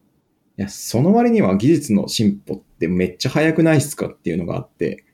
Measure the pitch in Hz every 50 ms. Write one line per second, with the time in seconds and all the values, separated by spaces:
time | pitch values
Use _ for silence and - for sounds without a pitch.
0 | _ _ _ _ _ _ _ _ _ _ _ - 196 202 - - - - - 113
1 | 135 175 208 233 240 240 233 220 170 95 95 98 110 139 170 143 - - 107 95
2 | - - - - 113 101 101 - - - - - _ _ _ - - 80 175 90
3 | 92 131 - - - 131 - 151 151 160 160 - 160 160 156 143 - - - -
4 | - 92 - _ - - 82 87 85 87 - - - - _ - 85 - - -
5 | _ _